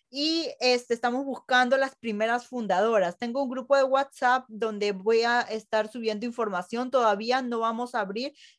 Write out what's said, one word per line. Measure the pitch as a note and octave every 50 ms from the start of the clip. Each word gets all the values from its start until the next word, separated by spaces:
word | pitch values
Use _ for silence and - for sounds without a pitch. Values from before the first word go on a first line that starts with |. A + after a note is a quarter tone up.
| _ _ B3
y, | C#4 D4 D#4 E4 E4 E4 - - -
este, | B3 B3+ B3 A#3+ A#3+ - A#3
estamos | A#3 - A#3+ A#3+ C4 C#4
buscando | C#4 A#3+ - - - B3+ B3 B3+ B3 C4+
las | C4+ C4+ C4 -
primeras | _ - A#3 G#3 G#3 A3 A3+ A#3+ A#3+ -
fundadoras. | - B3+ B3 A3 F#3+ F#3 F3+ G#3+ A3+ A3+ G#3 F3+ E3+ F3 -
Tengo | A#3+ A#3 A#3 C#4
un | C#4 A#3+
grupo | B3+ C4 B3+ C4 C#4
de | C#4
WhatsApp | C4+ C4 C4 C4+ C#4 C#4 - - C4 B3 B3+ B3+ B3+ -
donde | A3 G3+ A3+ A3 G#3 G3+ G#3 G#3
voy | G3+ F#3 F#3+ A3 A3+ A3+ A#3
a | A#3 A#3+ A#3+
estar | - - A3 A3 - - A3 G#3+ G#3+ G#3+
subiendo | - B3 A3+ A3 G#3+ G#3 A#3+
información. | A#3+ A#3 B3 A3+ G#3 F#3+ F3 F3+ - A3+ A#3 B3+ B3+
Todavía | C#4 B3+ A#3 A3 G3+ G3 A3 A#3 B3 C4+
no | B3+ A#3+ A#3+ A3+
vamos | A3+ A#3 A3 A3+ B3 A#3+ B3
a | A3+
abrir, | G3+ F#3+ G3 A#3 C4 D4+ D4 _ - - _